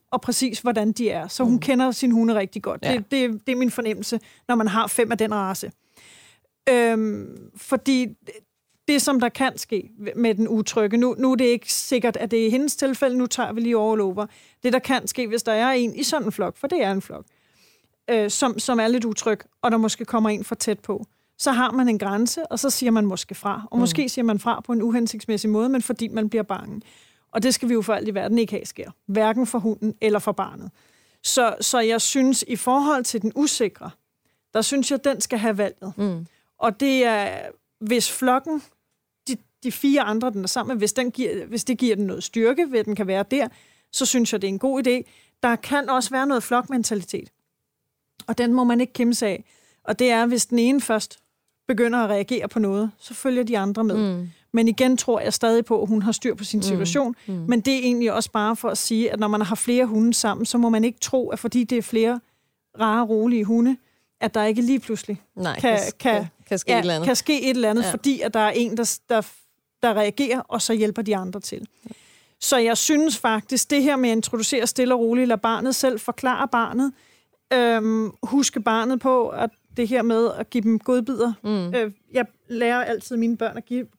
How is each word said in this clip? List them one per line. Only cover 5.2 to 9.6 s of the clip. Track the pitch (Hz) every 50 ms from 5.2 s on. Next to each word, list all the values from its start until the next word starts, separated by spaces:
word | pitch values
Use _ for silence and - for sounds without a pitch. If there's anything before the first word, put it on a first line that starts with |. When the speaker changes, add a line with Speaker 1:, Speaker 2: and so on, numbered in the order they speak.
| 220 214 214
Speaker 1:
race. | 208 190 190 190 - 196 - - _ _ _ _ - - - - - - - _ _ _ _ _ _ - 269
Øhm, | 254 240 233 233 226 220 220 214 208 208 202 - - - - - -
fordi | - - - 269 - - 269 269 254 247 208 - _ - - - 214 _ _ _ _ _ _ _ _ -
det, | - 294 277
som | - 294 269 247
der | 247 233
kan | - - 269 262 -
ske | -